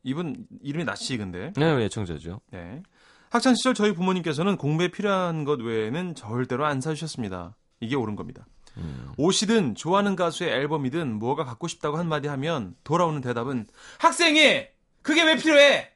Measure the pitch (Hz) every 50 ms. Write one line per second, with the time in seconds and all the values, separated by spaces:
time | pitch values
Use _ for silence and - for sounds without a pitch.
0 | _ 127 135 156 180 156 117 - - _ - - - 135 143 165 170 110 101 -
1 | - - 135 110 104 92 87 87 101 - 202 135 151 165 151 127 110 98 - 113
2 | 104 85 82 73 80 82 90 120 _ _ - 92 85 87 113 156 196 _ _ _
3 | _ _ _ _ _ _ - 240 240 262 247 - - 254 247 - 208 214 190 165
4 | 180 185 190 185 160 165 147 143 170 202 202 - - 143 151 160 180 180 - -
5 | 202 208 196 190 180 170 165 156 147 135 147 131 113 117 113 110 110 107 123 165
6 | 185 180 156 - - 104 113 123 127 123 123 123 147 151 143 131 131 160 156 143
7 | 165 151 - 127 117 98 92 90 85 90 107 _ _ _ _ _ 117 113 135 139
8 | 113 107 104 98 92 - - - - _ _ - - - - - 87 80 69 64
9 | 60 69 67 - 139 185 190 - 220 190 226 226 185 127 101 - - 156 185 202
10 | 202 202 190 185 180 170 156 - 180 151 110 127 139 147 156 156 139 127 131 170
11 | 170 131 110 104 110 120 147 160 151 127 117 _ - 165 - _ - 151 147 160
12 | 175 165 156 147 135 147 143 131 135 160 170 143 104 90 82 _ _ - 151 175
13 | 180 165 156 147 123 123 120 117 117 135 135 120 104 - _ - - - - -
14 | - 330 262 - 349 330 294 311 302 247 180 127 - - _ _ _ _ _ _
15 | _ - 302 320 339 320 320 233 - 311 302 285 285 285 233 147 113 - _